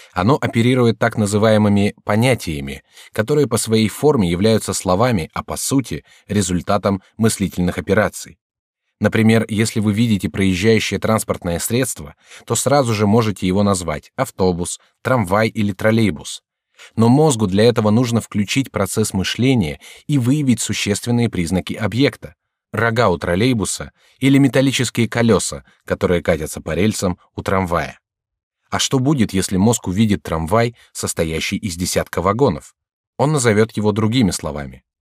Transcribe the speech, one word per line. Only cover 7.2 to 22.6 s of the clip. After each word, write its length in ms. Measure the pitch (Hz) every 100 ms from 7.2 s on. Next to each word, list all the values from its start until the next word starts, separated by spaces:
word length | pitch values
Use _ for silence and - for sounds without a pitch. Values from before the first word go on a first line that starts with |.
| 110 - 95 - 87 92
операций. 600 | 92 101 92 - - - _ _ _ _ _ -
Например, 440 | 107 113 110 113 107
если 320 | 107 113 117
вы 100 | 107
видите 380 | 101 120 101 87
проезжающее 680 | 101 95 87 110 110 - 98
транспортное 600 | 101 110 - - 90 85
средство, 560 | - 117 127 - 76 - _ - -
то 100 | 117
сразу 380 | 127 143 120
же 120 | 104 104
можете 400 | 117 110 92 92
его 160 | 95
назвать 500 | 101 92 85 73 - -
автобус, 640 | 139 - 92 85 85 - _ _
трамвай 480 | - 127 87 101 110
или 240 | 113 101
троллейбус. 680 | 95 110 113 107 73 - - _ _ _ _ - -
Но 140 | 117
мозгу 380 | 135 156 117 101
для 180 | 98 117
этого 240 | 117 107
нужно 320 | 110 123 113
включить 500 | - 104 98 139 127
процесс 420 | - 98 - 107
мышления 680 | 95 90 - 127 127 78 71 - - -
и 100 | 143
выявить 440 | 120 151 135 110
существенные 680 | - 104 104 101 120 120 117
признаки 440 | 90 82 90 -
объекта: 600 | - 101 110 135 - - _ _ _